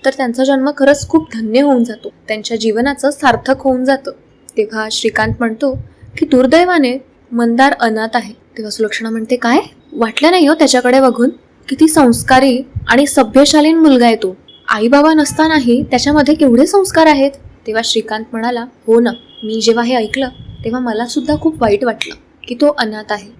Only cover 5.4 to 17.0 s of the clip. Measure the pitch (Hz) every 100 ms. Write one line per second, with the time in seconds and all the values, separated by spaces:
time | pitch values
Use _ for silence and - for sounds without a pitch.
5.4 | 233 220 285 262 - _ - - 311 254
6.4 | 262 320 359 349 262 254 - _ _ 233
7.4 | 233 233 269 - 233 220 220 240 202 214
8.4 | _ - 214 208 214 - 226 226 220 247
9.4 | 233 247 - _ _ - 226 - 302 370
10.4 | 285 320 285 254 247 262 262 233 247 -
11.4 | _ _ - 269 320 311 262 233 - 262
12.4 | 269 247 269 - - 233 285 - 226 226
13.4 | 285 302 302 330 320 262 233 226 190 185
14.4 | _ _ - 220 226 277 302 320 294 -
15.4 | 311 311 240 240 - 247 277 294 294 302
16.4 | 285 233 339 403 381 -